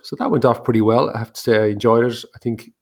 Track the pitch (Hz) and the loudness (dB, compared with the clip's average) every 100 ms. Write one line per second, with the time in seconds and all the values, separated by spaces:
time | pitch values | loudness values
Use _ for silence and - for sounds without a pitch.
0 | - - 269 151 123 117 - 113 107 117 | -14 -6 -2 2 2 0 0 2 4 2
1 | 151 113 110 - - 110 107 101 117 117 | 0 -4 -10 -6 0 2 2 0 2 4
2 | 120 117 - - 123 113 - _ | 2 -2 -14 -10 -8 -8 -10 _